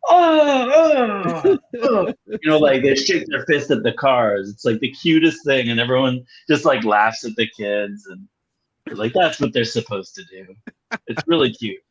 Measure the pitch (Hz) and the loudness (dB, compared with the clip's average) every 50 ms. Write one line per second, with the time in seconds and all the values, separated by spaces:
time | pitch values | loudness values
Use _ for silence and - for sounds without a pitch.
0 | _ - 339 359 349 330 320 311 302 294 285 269 254 240 269 311 330 320 302 277 | _ 4 4 6 6 6 4 4 4 2 2 0 0 2 4 4 4 4 4 2
1 | 247 226 208 202 190 170 170 165 - 359 392 - _ _ _ 240 226 277 240 208 | 2 0 -2 -4 -4 -6 -6 -2 0 0 0 0 _ _ _ -4 -2 0 0 0
2 | - - - _ _ _ 107 - - 151 156 156 151 147 135 131 127 143 135 135 | 0 -2 -4 _ _ _ -12 -6 -2 2 2 4 4 4 4 4 2 2 2 2
3 | - - 185 165 156 - 143 135 - - 160 143 143 - 151 120 - 120 113 - | 0 -2 -2 -2 -2 -4 -8 -8 -2 0 0 0 2 0 -2 0 0 -2 -4 0
4 | - 139 131 123 120 110 101 101 98 101 104 - - 123 117 110 - 131 135 - | 0 2 2 2 2 0 0 -2 -4 -8 -12 -6 -4 -2 -2 -2 -4 -8 -8 -4
5 | - 170 160 160 160 165 156 160 - 151 139 135 123 117 117 117 117 120 127 127 | -2 2 2 4 4 2 0 0 -2 -2 0 0 0 -2 -2 -2 -2 0 0 0
6 | 135 131 127 127 127 _ - - _ _ 156 139 147 156 139 117 110 110 104 104 | 0 0 -2 -4 -8 _ -20 -20 _ _ -2 0 2 2 0 0 0 0 2 2
7 | 107 110 110 - - 120 110 110 113 110 - _ 110 101 104 104 104 104 101 104 | 2 2 0 -4 -10 -12 -6 -4 -6 -6 -6 _ -6 -4 -4 -4 -4 -6 -8 -14
8 | 104 95 92 92 98 101 _ _ _ _ _ _ _ _ _ _ _ - - 110 | -16 -20 -20 -20 -20 -20 _ _ _ _ _ _ _ _ _ _ _ -16 -10 -6
9 | 107 120 120 190 180 165 156 - 143 123 110 - 117 113 - 120 - - 104 101 | -6 -2 0 0 0 0 0 -2 -6 -4 -2 -2 -4 -2 -4 -6 -8 -6 -8 -10
10 | 95 - - - 95 87 92 92 95 92 95 104 _ - - _ _ _ - 220 | -10 -12 -16 -20 -20 -20 -20 -20 -20 -20 -20 _ _ -20 -20 _ _ _ -14 -14
11 | _ - 113 220 - - 170 165 - 123 110 - - 110 95 - _ _ | _ -12 -10 -10 -4 -2 0 0 0 0 -2 -4 -10 -10 -10 -12 _ _